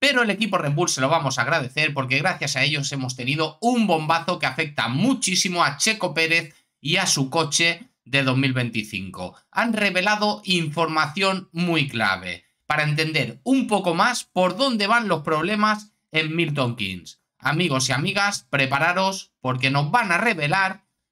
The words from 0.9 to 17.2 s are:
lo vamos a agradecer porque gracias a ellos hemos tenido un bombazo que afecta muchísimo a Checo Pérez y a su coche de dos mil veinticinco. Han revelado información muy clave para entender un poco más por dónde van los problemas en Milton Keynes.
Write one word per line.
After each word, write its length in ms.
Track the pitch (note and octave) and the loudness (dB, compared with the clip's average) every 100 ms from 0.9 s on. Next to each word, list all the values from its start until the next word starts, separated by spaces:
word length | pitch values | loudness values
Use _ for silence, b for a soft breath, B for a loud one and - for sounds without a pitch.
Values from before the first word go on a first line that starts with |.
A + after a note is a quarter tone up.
| - | 0
lo 80 | C3 | 2
vamos 300 | D#3+ C#3+ B2+ | 2 0 -2
a 40 | |
agradecer 520 | A#2+ D#3+ C3+ D#3 D#3 | 0 0 -2 -2 -2
porque 240 | D3 B2+ C3+ | -2 -2 0
gracias 380 | F3+ F3 D3 C3 | 0 -2 -4 0
a 80 | |
ellos 260 | C#3+ D3+ C#3 | 0 0 -4
hemos 240 | C#3 B2+ | -4 -6
tenido 440 | B2+ B2 D3+ D#3 - | -6 -4 -2 -2 -2
un 260 | A#3 B3 G3+ | 0 2 2
bombazo 540 | D#3+ D#3 E3 D#3+ F3 | 2 2 0 0 -2
que 60 | C#3 | -2
afecta 420 | C3 D#3 C3+ A2+ | -2 -6 -2 -2
muchísimo 760 | C3 A#3 C4 - F3+ F#3+ F3 | 2 2 2 0 0 -2 0
a 140 | D3 C#3+ | 0 0
Checo 380 | A3 G#3+ F#3 | -2 0 -2
Pérez 380 | D3+ D#3+ E3 D#3+ b b _ | 0 2 2 -2 b b _
y 160 | C#3+ F3+ | -2 0
a 100 | F#3 | 0
su 240 | D3+ C3 | 0 0
coche 600 | E3 D#3 - E3+ E3+ - _ | 0 0 2 2 0 -8 _
de 200 | - C#3 | -4 0
dos 120 | C3 C3 | 2 2
mil 180 | C#3 | 2
veinticinco. 840 | B2+ A#2 A2+ G#2 G2 F#2+ F#2 F2+ - _ | 0 -2 -4 -6 -8 -10 -10 -12 -12 _
Han 200 | - A#3 | -4 -2
revelado 680 | G#3+ G3+ F3+ G3 G#3 G#3 G#3 - | 0 0 0 0 2 0 -2 0
información 1000 | F3+ D3+ D3+ D#3+ D#3 D3 E3+ G3 F#3+ F#3 | 0 0 0 0 0 0 0 0 0 -6
muy 340 | E3 F3 E3 C3+ | -4 0 0 0
clave 580 | A#2 G#2 F#2 F2+ F2 _ _ - | 0 0 0 -4 -10 _ _ -4
para 160 | D3+ | -2
entender 580 | D3+ D3 D#3+ D3+ A#2+ - | 0 0 0 0 -4 -4
un 240 | - C4+ G#3+ | 0 2 2
poco 260 | G#3 F3+ | 0 0
más 300 | E3+ A3+ A#3 | 2 2 0
por 320 | - F#3 F#3 F3+ | -4 0 0 2
dónde 320 | C#4 A3+ G3+ | 0 0 2
van 180 | A#3 G#3+ | 2 2
los 160 | D#3+ | -2
problemas 680 | D3+ D#3 E3+ G#3+ G#3+ G#3 - _ _ | 0 0 0 2 2 0 -4 _ _
en 240 | D#3 D#3 | -2 -2
Milton 400 | E3 D#3+ C#3+ B2 | 0 0 0 -2
Keynes. 460 | A#2+ F#2+ F#2 D#2 - | -2 -6 -6 -12 -20